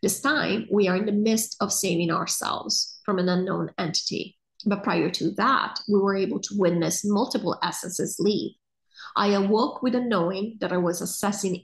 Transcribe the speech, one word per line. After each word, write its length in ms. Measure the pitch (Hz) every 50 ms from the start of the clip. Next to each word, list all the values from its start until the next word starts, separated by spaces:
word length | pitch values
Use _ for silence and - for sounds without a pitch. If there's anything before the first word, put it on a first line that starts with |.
This 180 | - 190 - -
time, 460 | - 277 311 294 165 175 196 226 220 -
we 180 | 196 208 196 180
are 80 | 185
in 80 | 190 220
the 80 | 208
midst 440 | 208 208 214 226 220 220 - - - -
of 120 | 208 190
saving 380 | - - - 185 175 165 175 165
ourselves 880 | 165 - - - - - - - - - - 208 - - - - - - -
from 140 | 208 196 180
an 100 | 180 180
unknown 440 | 180 180 185 190 170 170 165 - -
entity. 640 | - 180 156 170 - - - - 82 - 196 - _ _ _ _ - -
But 180 | 202 202 196
prior 280 | - 208 175 170 151 180
to 200 | - - - -
that, 460 | 202 - 214 262 269 - - - - - -
we 120 | - 202 196
were 180 | 196 196 196
able 240 | 196 190 - - 202
to 180 | - - 202 202
witness 460 | 185 170 170 170 165 - - - -
multiple 540 | 208 208 202 254 - - 226 202 170 - -
essences 540 | 170 175 - - - 185 - - 190 175 - -
leave. 340 | 180 208 208 160 165 - - _ _ _ _ _ _ _ _ - - - -
I 120 | - 202 202
awoke 500 | 202 196 196 196 214 220 247 - - -
with 120 | 254 254 233
a 60 | 247
knowing 560 | 247 233 214 180 170 175 190 190 208 226 226 -
that 120 | 190 175
I 60 | 180 180
was 240 | 175 170 175 -
assessing 580 | - 180 - - 208 202 202 - - 185 180 180